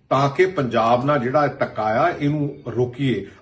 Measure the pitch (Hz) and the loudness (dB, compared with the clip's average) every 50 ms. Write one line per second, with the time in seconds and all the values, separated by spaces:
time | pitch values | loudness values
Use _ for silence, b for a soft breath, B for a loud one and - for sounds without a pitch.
0 | _ - 139 135 139 139 - - 185 185 - 151 139 117 110 113 110 113 123 123 | _ -2 0 2 2 2 2 2 2 2 2 -2 -2 0 0 2 4 4 2 2
1 | 131 143 147 139 113 127 135 151 147 135 - - 120 117 - 107 107 107 110 127 | 2 2 0 0 0 0 2 2 2 0 0 -2 -4 -4 -4 -4 -2 0 0 2
2 | 160 175 175 - 147 143 151 151 143 143 - - - 123 107 120 127 123 - - | 0 0 0 0 -2 -2 0 -2 -2 -4 -6 -10 -12 -6 -2 -2 -2 -2 -2 -2
3 | 139 131 110 98 98 B B B | -2 -2 -2 -2 -4 B B B